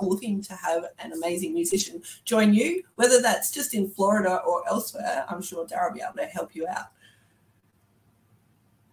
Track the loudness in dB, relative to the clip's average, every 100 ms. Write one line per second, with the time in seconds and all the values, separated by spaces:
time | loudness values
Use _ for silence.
0 | 0 0 -2 -4 -6 -6 -2 -2 -2 -10
1 | -10 -6 -4 -2 -2 -2 0 0 -2 -8
2 | -16 -14 0 4 6 6 4 -2 -6 2
3 | 6 6 6 2 -2 -4 -2 -2 -2 2
4 | 4 4 2 0 0 0 0 -2 -2 -6
5 | -4 -4 -4 -8 -8 -8 -6 -2 -2 -2
6 | -8 -6 -6 -6 -8 -6 -6 -6 -10 _
7 | -20 _ _ _ _ _ _ _ _ _
8 | _ _ _ _ _ _ _ _ _